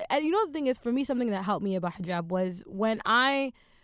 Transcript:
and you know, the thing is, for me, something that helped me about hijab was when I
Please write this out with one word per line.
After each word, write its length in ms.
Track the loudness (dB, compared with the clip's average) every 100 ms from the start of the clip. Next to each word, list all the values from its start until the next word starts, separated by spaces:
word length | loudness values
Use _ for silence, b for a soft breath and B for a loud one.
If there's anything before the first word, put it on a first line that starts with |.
| -2
and 140 | 0
you 80 | 2
know, 140 | 2 0
the 60 |
thing 140 | 0 -2
is, 100 | 0
for 140 | 0
me, 100 | 0
something 260 | 0 0 0
that 120 | -2
helped 200 | 0 0
me 120 | 0 -2
about 180 | -2 -4
hijab 340 | -4 -4 -2
was 340 | 0 0 -4 -10
when 360 | -2 -2 0 2
I 460 | 4 4 2 -2 -6 _ _